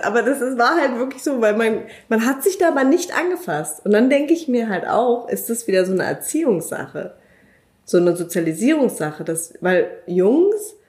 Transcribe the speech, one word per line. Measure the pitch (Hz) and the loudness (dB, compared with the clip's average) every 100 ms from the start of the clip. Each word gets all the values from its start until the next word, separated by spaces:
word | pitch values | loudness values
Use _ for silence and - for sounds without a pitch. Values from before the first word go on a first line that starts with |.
aber | - 233 | -2 0
das | 226 277 | 0 0
ist, | 254 254 | -2 2
war | 247 330 | 2 2
halt | 277 233 | 0 0
wirklich | 262 - | -4 -4
so, | 311 262 | -4 0
weil | 220 208 | 2 2
man, | 226 214 - - - | 0 -2 -6 -14 -2
man | 220 | 0
hat | 226 269 | 0 0
sich | 403 370 | 0 2
da | 339 | 2
aber | 277 | 4
nicht | 262 349 - - | 4 2 0 -4
angefasst. | 349 359 - 151 - - | -2 -4 -4 -6 -6 -6
Und | - | 2
dann | 208 254 | 4 4
denke | 277 294 | 4 2
ich | 330 - | 0 0
mir | 247 220 | -2 0
halt | 185 - | -4 -2
auch, | 208 247 247 - | 0 2 0 -2
ist | 196 - | -6 -4
das | 233 - | -6 0
wieder | 190 | 0
so | 185 | 2
eine | 185 | 0
Erziehungssache, | 135 151 - 311 311 180 - - 143 151 - - _ _ _ _ _ _ | -2 -4 -4 -2 0 0 -2 -10 -10 -10 -12 -14 _ _ _ _ _ _
so | - 175 | -2 2
eine | 175 | 2
Sozialisierungssache, | 170 170 185 165 165 233 311 233 - 151 - | 0 -2 -4 -2 0 0 2 0 -2 -6 -6
dass, | 165 160 - - | -8 -6 -8 -6
weil | 180 180 - - - | 0 2 0 -4 -4
Jungs, | 180 190 294 392 427 - - | 0 4 4 4 2 -4 -18